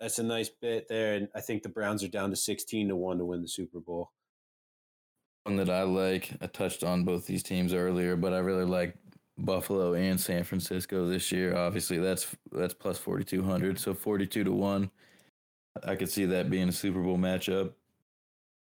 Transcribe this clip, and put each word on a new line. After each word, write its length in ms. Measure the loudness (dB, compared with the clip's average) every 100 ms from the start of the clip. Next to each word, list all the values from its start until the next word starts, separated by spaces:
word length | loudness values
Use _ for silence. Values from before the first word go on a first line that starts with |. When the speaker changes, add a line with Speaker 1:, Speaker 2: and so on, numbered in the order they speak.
Speaker 1:
that's 180 | -6 -4
a 40 |
nice 260 | -2 -2 -4
bit 400 | -4 -2 -2 -2
there, 240 | 0 0
and 140 | 0 -2
I 80 | -6
think 200 | -6 -6
the 60 | -6
Browns 340 | -4 -2 -2
are 60 | -2
down 220 | -2 -2
to 60 | -2
sixteen 520 | -2 -4 -4 -2 0
to 80 | 0
one 220 | 0 -2
to 60 | -2
win 160 | -4
the 60 | -6
Super 320 | -8 -8 -10
Bowl. 320 | -8 -8 -8 _ _ _ _ _ _ _ _ _ _ _ _ _
Speaker 2:
One 120 | -2 0
that 140 | 2
I 120 | 2
like, 480 | 2 2 2 0 -2 -8
I 60 | -8
touched 380 | -4 -4 -2
on 200 | 0 2
both 220 | 2 0 -2
these 160 | -4
teams 300 | -2 0 2
earlier, 420 | 2 2 2 2 2
but 160 | 2
I 60 | 2
really 260 | 2 2
like 320 | 2 2 0 -4 -20 -20 _ -6
Buffalo 580 | 0 0 2 2 4
and 260 | 4 2 2
San 240 | 2 0
Francisco 600 | 0 -2 -2 -4 -2 0 0
this 240 | 0 0
year. 240 | 2 2 2
Obviously, 420 | 2 0 0 2
that's, 360 | 2 0 -2 -10 -8
that's 240 | -2 -2
plus 240 | -2 -4 -4
forty-two 440 | -2 -4 0 0
hundred, 360 | 2 2 2 0
so 160 | -2
forty-two 500 | -2 0 0 0 0
to 80 | 2
one. 380 | 2 2 2 0 -6 -20 -20 _ _ _ _ _ -10
I 120 | -6 -4
could 140 | -2
see 140 | 0 2
that 240 | 2 2
being 180 | 2 2
a 40 |
Super 300 | 0 -2 0
Bowl 160 | 2 2
matchup. 540 | 2 0 0 0 -2 -6 _ _ _ _ _ _ _ _